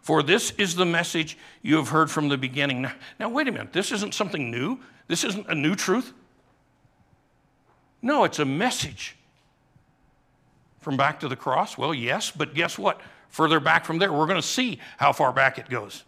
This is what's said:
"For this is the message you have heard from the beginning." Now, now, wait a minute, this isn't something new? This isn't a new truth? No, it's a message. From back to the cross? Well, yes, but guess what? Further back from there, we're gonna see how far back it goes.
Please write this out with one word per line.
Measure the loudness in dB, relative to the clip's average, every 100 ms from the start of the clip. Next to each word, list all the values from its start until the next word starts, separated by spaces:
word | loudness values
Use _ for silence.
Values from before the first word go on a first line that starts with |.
"For | 2 2
this | 4 2 2
is | -2 -2
the | 2 2
message | 2 0 -4 -4 -10 -20 -10
you | 2 2
have | 4
heard | 2 2
from | 2 0
the | 0
beginning." | -2 -2 -2 -2
Now, | -4 -8 -18 -8
now, | -4
wait | -2 -2
a |
minute, | -4 -4
this | -4 -2
isn't | -4 -4 -4
something | -4 -2 -4
new? | -2 -4 -4 -10 -20 -4
This | -2
isn't | -2 -4 -4
a |
new | 0 0 0
truth? | 0 0 -2 -14 _ _ _ _ _ _ _ _ _ _ _ _ _ _ _ _ _ _
No, | 0 2
it's | 2 2
a | 0
message. | 2 0 -2 -6 -8 -14 -16 _ _ _ _ _ _ _ _ _ _ _ _ _ _ _ _
From | -4 2
back | 2 0
to | -6
the | -4
cross? | 0 0 0 -2
Well, | -2
yes, | -2 -2 -2 -4
but | -6 -4 -2
guess | -2 0
what? | -2 -2 -10 -20 _
Further | 0 4 4
back | 4 2 2
from | 0
there, | 2
we're | 2 2
gonna | 0
see | 0 -2 -2 -4 -14 2
how | 2
far | 4 2
back | 4 2 2
it | -6
goes. | -6 -6 -14